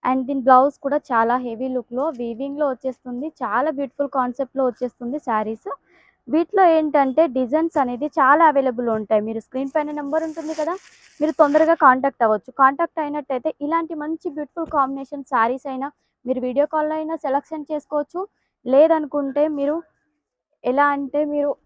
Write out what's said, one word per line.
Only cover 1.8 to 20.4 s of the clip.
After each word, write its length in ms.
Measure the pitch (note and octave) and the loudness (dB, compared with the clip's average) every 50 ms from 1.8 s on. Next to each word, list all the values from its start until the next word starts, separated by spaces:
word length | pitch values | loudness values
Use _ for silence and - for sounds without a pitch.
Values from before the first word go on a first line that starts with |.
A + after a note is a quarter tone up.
| A#3 _ A#3 B3 C4+ D#4+ D4 | -6 _ -6 -4 -4 -4 -4
వీవింగ్‌లో 520 | A#3 A#3+ A#3 A#3 A3 C4+ C#4 C#4 C#4+ D4+ C#4+ | -6 -8 -8 -6 -8 -8 -8 -4 -2 -2 -2
వచ్చేస్తుంది. 600 | C4 B3 _ C4 B3 _ _ - B3 A#3+ C4 D#4+ - _ | -2 -4 _ -10 -10 _ _ -12 -10 -8 -8 -10 -8 _
చాలా 320 | C4+ A3 G3+ A#3 C4+ D#4 | -8 -4 -2 0 0 -2
బ్యూటిఫుల్ 380 | D4 C4 C#4+ B3+ _ _ C#4+ C#4 | -2 -4 -6 -8 _ _ -6 -4
కాన్సెప్ట్‌లో 520 | - - B3+ B3 A#3+ _ C#4 B3+ _ C4 C4+ | -2 -2 -2 -2 -2 _ -8 -6 _ -2 -2
వచ్చేస్తుంది 520 | B3+ A#3+ _ B3 B3 _ _ B3 A#3+ B3+ D4+ | -2 -2 _ -8 -8 _ _ -10 -8 -8 -8
శారీస్. 500 | _ - A3+ G#3+ G#3+ G#3+ A3+ A3 _ G4 C#5 - _ _ _ _ _ _ _ _ _ - | _ -2 -2 -2 -2 -4 -6 -8 _ -12 -12 -12 _ _ _ _ _ _ _ _ _ -2
వీటిలో 360 | A#3+ D#4 E4+ - - F#4+ F#4+ F4 | 0 0 0 0 2 4 6 6
ఏంటంటే 520 | E4 D#4+ D#4 D#4 C#4 D4 C#4 C4 B3+ C#4+ D#4+ D#4+ | 6 4 2 2 2 2 2 2 4 2 2 2
డిజైన్స్ 500 | A#3+ C4 C4 A3+ B3 D#4 D#4+ E4 - D#4+ | 2 -2 -2 0 0 0 0 0 0 0
అనేది 300 | C4+ B3 B3 G#3+ C4 D4+ _ | -2 -2 -2 -6 -6 -6 _
చాలా 280 | - C#4+ B3+ C#4+ D#4 E4+ D#4+ | 2 4 6 6 6 6 6
అవైలబుల్ 420 | C#4+ C#4 C4+ C4+ A#3+ A3+ B3 A#3+ | 4 4 0 0 -2 -2 -2 -2
ఉంటాయి. 320 | A3 A3 G#3+ - A3+ G#3+ | -2 -2 -2 0 0 0
మీరు 180 | G#3 A3 A3+ A3+ | 0 0 -6 -8
స్క్రీన్ 320 | A3 _ _ B3+ C4+ C#4 - | -10 _ _ -6 -6 -2 -2
పైన 180 | D#4 D4+ D4 | -2 -2 -2
నెంబర్ 320 | D4+ D4 D4 C#4+ C#4 D#4+ D#4+ | -6 -8 -6 -2 -2 -2 -2
ఉంటుంది 300 | D#4+ D#4 E4 D4 D#4 D#4+ | -2 -6 -8 -8 -8 -4
కదా, 180 | E4 D4+ D4+ F4 G4+ - - _ _ _ _ _ _ | -4 -4 -4 -4 -6 -10 -18 _ _ _ _ _ _
మీరు 140 | D4 D#4 D#4 _ | -2 -2 2 _
తొందరగా 360 | D#4+ C#4+ C#4+ D4+ D#4+ D#4 E4 E4 | 2 4 6 4 4 4 4 6
కాంటాక్ట్ 440 | D#4+ C#4 B3+ C4 B3+ C#4 C4+ _ B3 | 6 6 6 6 2 -4 -2 _ 2
అవ్వచ్చు. 260 | A3 G#3+ G#3 _ - - - | 2 2 0 _ -10 -2 2
కాంటాక్ట్ 400 | C#4 C4 C#4 C4+ E4+ E4 _ - | 2 2 4 2 -4 -4 _ -6
అయినట్టయితే 500 | D#4 D4 C#4+ D4+ C#4+ _ C4+ B3+ A#3+ D#4 - _ | -6 -4 -6 -8 -6 _ -6 -4 -4 -4 -6 _
ఇలాంటి 340 | C#4+ D4 D#4+ E4 E4+ D#4 E4+ | -6 -2 -2 -2 -2 -4 -8
మంచి 320 | D#4 D4 D4+ D#4+ D#4+ _ F4+ | -8 -6 -6 -8 -6 _ -10
బ్యూటిఫుల్ 400 | C#4 D4 D4 C#4 _ E4+ E4 D4+ | -8 -8 -10 -10 _ -10 -8 -4
కాంబినేషన్ 540 | - D4+ C4+ C4 C4+ C4+ C4+ - - C#4+ C4+ | 0 0 0 0 -2 -8 -10 -12 -12 -12 -10
శారీస్ 420 | - C#4+ A#3+ A3 A#3 B3+ C4+ _ C#4+ | -4 0 0 0 0 0 -4 _ -8
అయినా 220 | C4 B3+ C4 C#4+ _ _ _ _ _ _ _ | -8 -6 -8 -8 _ _ _ _ _ _ _
మీరు 140 | A#3+ C4 B3+ | -4 -4 -4
వీడియో 240 | A#3+ B3+ B3 C4 C#4+ D4+ | -4 -4 0 0 0 0
కాల్‌లో 280 | - D#4 D4+ D4+ D#4 | 0 -2 -2 -2 -2
అయినా 220 | D#4 D#4 D#4 D#4+ D#4+ | -4 -4 -6 -8 -6
సెలెక్షన్ 500 | - C#4+ C4 C#4 C#4+ _ D#4+ D#4 D4 _ | -4 -2 -4 -4 -4 _ -12 -12 -8 _
చేసుకోవచ్చు. 520 | D#4 D4+ - _ - D4 D4 _ _ F4 F#4+ G#4 _ _ _ _ _ _ _ | -8 -8 -8 _ -4 -4 -4 _ _ -8 -8 -8 _ _ _ _ _ _ _
లేదనుకుంటే 800 | A#3+ B3+ C4+ D4+ D#4+ E4 D#4+ D4+ C#4 - D4 C#4+ C#4 B3+ C#4+ D4 D#4 | 2 6 6 6 6 6 2 0 -4 -4 -4 -4 -2 0 0 0 0
మీరు 260 | D#4 C#4+ C#4 C#4 D4+ E4 E4+ _ _ _ _ _ _ _ _ _ _ _ | 0 -2 -2 -2 -2 -4 -6 _ _ _ _ _ _ _ _ _ _ _